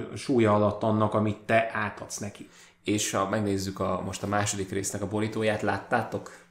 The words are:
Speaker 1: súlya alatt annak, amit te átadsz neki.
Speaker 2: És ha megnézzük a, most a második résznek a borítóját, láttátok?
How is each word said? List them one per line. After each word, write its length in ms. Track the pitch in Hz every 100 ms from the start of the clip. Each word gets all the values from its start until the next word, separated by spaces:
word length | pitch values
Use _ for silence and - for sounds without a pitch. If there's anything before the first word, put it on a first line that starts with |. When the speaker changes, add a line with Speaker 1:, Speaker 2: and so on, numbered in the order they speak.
| - -
Speaker 1:
súlya 380 | - 123 107
alatt 300 | 104 104 -
annak, 300 | 113 107 107
amit 240 | 107 107 101 -
te 240 | 113 -
átadsz 440 | 107 104 - 101 -
neki. 320 | 101 - 104 - - _
Speaker 2:
És 280 | - 104 -
ha 180 | 101 95
megnézzük 500 | 110 101 98 95 95
a, 220 | 95 90 90
most 180 | 95
a 40 | 98
második 440 | 104 101 101 92
résznek 300 | 98 98 101
a 60 | 98
borítóját, 540 | 107 110 110 107 104
láttátok? 800 | 104 98 - 120 - 101 - - -